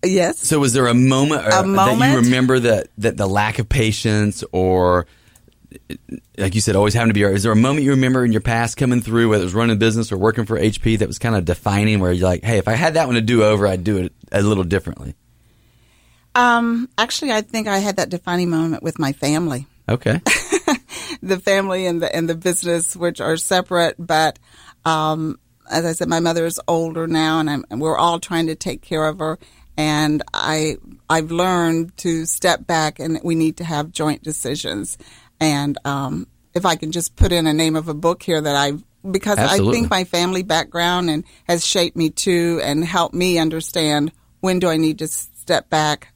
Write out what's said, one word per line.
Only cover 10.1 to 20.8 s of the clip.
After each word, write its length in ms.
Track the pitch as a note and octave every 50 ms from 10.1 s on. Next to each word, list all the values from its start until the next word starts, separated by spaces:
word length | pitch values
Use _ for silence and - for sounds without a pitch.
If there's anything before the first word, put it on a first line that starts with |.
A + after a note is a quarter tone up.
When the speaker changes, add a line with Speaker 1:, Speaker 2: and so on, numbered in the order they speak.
Speaker 2:
or 60 | G#2+ F#2
working 280 | F#2 A2 A2 - A2+
for 120 | F#2+ A2 -
H 240 | D#2 A2 G#2 -
P, 160 | - A2 A2+ G2+
that 100 | G#2 -
was 120 | - -
kinda 200 | - A#2 A2+ G2+
defining 600 | F2 D#2+ F2 - - G#2+ G2+ G2+ G#2 G#2+ A2 G#2
where 100 | F#2 F2+
you're 160 | F2+ F2+ F2+ F#2
like, 160 | F2+ E2+ -
"Hey, 140 | G#2+ A#2 G#2
if 100 | F#2 -
I 60 | A2
had 220 | A#2+ E3 E3 D#3
that 100 | D#3+ D#3+
one 100 | C3 B2
to 60 | A#2
do 220 | A2+ G#2+ B2 A#2 G#2+
over, 220 | G#2+ G#2+ G#2 G2+
I'd 180 | G2+ F#2+ F2+ F2
do 140 | G2+ G#2 F#2+
it 160 | F2+ F2 _ _ - -
a 100 | - G2+
little 240 | G2+ G#2 G#2+ G2 F#2
differently"? 500 | E2 F#2 F#2+ - - - - - C2 C#2 _ _ _ _ _ _ _ _ _ _ _ _ _ _ _ _ _ _ _ _ _ _ _ _
Speaker 1:
Um, 540 | B3 B3 B3 A#3+ A#3 A#3 A#3 A#3 A#3 A#3+ B3+ _ -
actually, 340 | G#3+ A#3+ - - - C#4+
I 100 | A3+ G#3+
think 260 | G#3+ - - A3+ G#3+ G#3+
I 100 | G3+ G3
had 200 | G3 G#3 G3 G3+
that 120 | F3 -
defining 400 | F#3 F3 _ - F3 F3 F3+ F3
moment 340 | E3+ D#3+ D#3+ E3 D#3+ - -
with 160 | E3 D#3 -
my 140 | D#3+ C3+ C#3
family. 540 | - - C#3 D3 D#3 F3 E3 C#3 B2 C#3+ - _ _ _ -
Speaker 2:
Okay. 320 | G#2+ B2+ - - A2+ F3 -
Speaker 1:
<laughs> 60 | - - - - - - F4+ - - D4 -